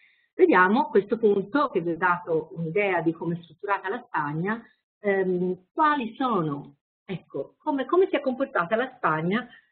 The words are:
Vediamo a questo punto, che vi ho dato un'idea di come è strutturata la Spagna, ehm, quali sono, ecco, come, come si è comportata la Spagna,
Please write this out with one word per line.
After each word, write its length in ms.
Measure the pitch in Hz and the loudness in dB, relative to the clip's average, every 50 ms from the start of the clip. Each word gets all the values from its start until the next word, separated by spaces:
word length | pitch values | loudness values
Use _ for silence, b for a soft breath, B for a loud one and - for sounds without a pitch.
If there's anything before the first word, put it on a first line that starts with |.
| b b b b b b b | b b b b b b b
Vediamo 460 | - 359 349 285 185 185 196 208 262 302 | 4 4 6 6 6 6 6 4 2 0
a 80 | - | 2
questo 280 | - 202 196 - 240 220 | 2 0 2 2 -4 0
punto, 500 | - 208 202 196 185 - - 285 294 262 | 2 2 2 2 0 -2 -2 -2 -2 0
che 100 | - 190 | -2 -4
vi 100 | 165 170 | -2 -2
ho 60 | 165 | -4
dato 540 | 160 185 175 175 170 175 180 165 160 156 - - | 0 0 0 0 0 -2 -2 -2 -2 -2 -4 -10
un'idea 500 | 165 170 160 165 202 208 196 190 170 160 | -8 -8 -4 -2 -2 0 0 0 0 0
di 100 | 165 165 | -2 -2
come 260 | - 180 165 170 170 | -2 -4 -6 -6 -6
è 40 | - | -8
strutturata 460 | - 156 _ - 202 202 190 190 185 | -16 -20 _ -4 -4 -4 -4 -4 -8
la 160 | 220 247 - | -8 -8 -10
Spagna, 580 | _ - 165 151 143 147 156 170 196 220 233 226 B B B B _ _ _ | _ -6 -4 -4 -2 -4 -4 -2 -4 -4 -6 -8 B B B B _ _ _
ehm, 680 | - 208 196 196 190 185 185 180 180 180 180 - _ _ _ | -2 0 0 2 2 0 0 0 0 -2 -4 -6 _ _ _
quali 420 | - 311 302 302 294 240 214 262 | 2 2 2 2 0 -2 -6 -6
sono, 640 | - 269 254 233 190 160 156 143 143 147 - - _ _ _ _ _ _ | -4 -2 0 0 0 0 -2 -4 -6 -10 -14 -20 _ _ _ _ _ _
ecco, 520 | - 196 - - _ - 147 - - _ _ | -10 -10 -10 -10 _ -8 -8 -8 -8 _ _
come, 280 | _ 311 285 269 254 | _ -4 -2 -2 0
come 220 | 247 - 349 392 - | 0 2 2 2 4
si 60 | - | 2
è 60 | 285 | 0
comportata 560 | 285 269 254 247 269 269 - 180 175 170 220 | 0 -2 -2 -2 -4 -2 -2 -2 0 0 0
la 180 | 220 254 262 - | 0 -2 -2 -6
Spagna, 520 | - - 175 156 156 156 175 196 233 - B B B B B | -4 -2 0 0 0 0 0 0 -2 -2 B B B B B